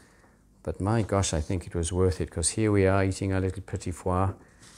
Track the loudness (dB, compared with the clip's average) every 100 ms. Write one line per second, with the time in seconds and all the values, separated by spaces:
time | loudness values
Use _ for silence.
0 | -20 _ _ _ _ _ -8 -2 0 0
1 | 2 0 2 0 -2 -4 -4 -4 -2 2
2 | 2 2 -4 -2 -2 0 2 4 4 4
3 | 2 0 -2 0 -2 -4 -8 -8 -8 -6
4 | -2 0 0 -2 -14 -20 -20